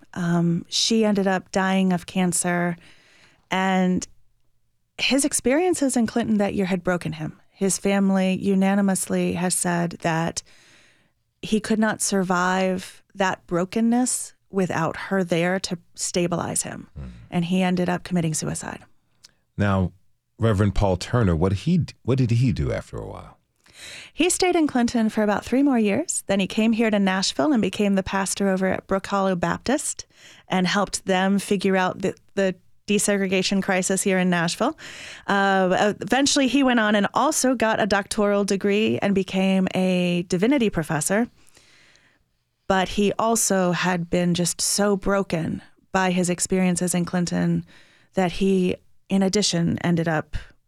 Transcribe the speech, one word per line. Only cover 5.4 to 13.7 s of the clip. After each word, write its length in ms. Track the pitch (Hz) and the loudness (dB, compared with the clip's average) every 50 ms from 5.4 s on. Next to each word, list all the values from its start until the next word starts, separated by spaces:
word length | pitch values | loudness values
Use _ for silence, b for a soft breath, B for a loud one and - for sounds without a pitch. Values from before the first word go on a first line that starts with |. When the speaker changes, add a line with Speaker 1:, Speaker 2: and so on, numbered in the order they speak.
| - 240 254 302 370 370 339 - 285 269 - | 0 0 2 2 2 0 0 0 0 0 0
Speaker 1:
in 120 | 254 233 | 0 0
Clinton 320 | 214 - 240 226 220 220 202 | 0 0 -2 -2 0 0 0
that 160 | 208 196 - | 0 0 0
year 100 | - 196 | -2 -2
had 180 | 175 190 185 170 | -2 -2 -2 -2
broken 300 | 180 180 170 - 165 156 | -2 -2 -2 -4 -6 -8
him. 260 | 156 156 156 - - _ _ | -8 -8 -10 -10 -14 _ _
His 260 | _ - 190 196 180 | _ -2 -2 -2 -2
family 560 | - - 202 196 202 196 196 190 190 185 185 185 | -2 -2 0 0 2 2 2 2 2 2 0 0
unanimously 1000 | 180 - 196 196 190 190 190 196 202 202 196 190 185 - - 190 185 180 180 180 | 0 0 0 2 2 2 2 2 2 2 2 0 -2 -2 -2 -2 -2 0 0 -2
has 200 | 175 175 185 175 | -2 -2 -2 -2
said 440 | - - 180 175 170 170 170 170 - | -2 -2 0 0 0 -2 -2 -4 -4
that 420 | - 170 160 160 165 165 - - b b b b b b b b b b b b b b b b _ _ _ _ - | -4 -2 -2 0 -2 -2 -4 -8 b b b b b b b b b b b b b b b b _ _ _ _ -6
he 180 | - - 214 | -2 -2 -2
could 180 | - - 220 214 | 0 -2 0 0
not 220 | 220 214 208 - | 0 0 -2 -2
survive 1000 | - - 202 196 185 175 185 175 180 185 185 185 190 185 185 185 190 - - - _ _ - | -4 -2 0 0 0 0 0 0 2 2 0 0 0 0 -2 -4 -6 -10 -16 -20 _ _ -6
that 320 | 196 196 185 175 - _ | -2 -2 -2 -2 -4 _
brokenness 840 | - 180 170 185 185 | -4 -2 -2 -2 -2